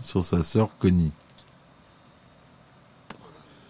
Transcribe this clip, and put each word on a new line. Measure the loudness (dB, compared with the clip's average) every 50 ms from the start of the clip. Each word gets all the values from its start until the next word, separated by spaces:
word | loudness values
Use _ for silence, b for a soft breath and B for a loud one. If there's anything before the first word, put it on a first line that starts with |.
sur | -6 -4 -4 -4 -2
sa | 0 -2 -2
sœur | -2 0 0 0 0 0 -2 0
Connie. | 2 2 4 4 2 0 -2 -8 -16 -20 -20 -20 -20 -20 _ -20 -20 -20 -20 -20 -20 -20 -20 -20 -20 -20 -20 -20 -20 -20 -20 -20 -20 -20 -20 -20 -20 -20 -20 -20 -20 -20 -20 -20 -20 -20 -20 b b b b b b b b b b